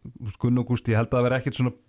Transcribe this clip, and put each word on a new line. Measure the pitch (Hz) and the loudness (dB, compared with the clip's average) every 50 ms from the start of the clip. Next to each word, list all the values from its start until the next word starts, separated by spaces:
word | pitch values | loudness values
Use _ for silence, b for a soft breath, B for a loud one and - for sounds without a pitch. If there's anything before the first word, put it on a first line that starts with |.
| - | -18
þú | - - - - | -18 -16 -12 -12
veist, | 107 - - | -12 -6 -2
Gunni | - 120 120 127 | 0 2 2 2
og | 120 123 | 2 0
Gústi, | 123 117 - - 113 | -2 -2 0 0 2
ég | 110 | 2
held | 117 - | 2 0
að | - | 0
það | 123 123 | 2 2
veri | 123 127 | 2 0
ekkert | 131 127 - 120 | 0 -2 -4 -2
svona | - 127 123 - - _ | -2 -2 -2 -2 -6 _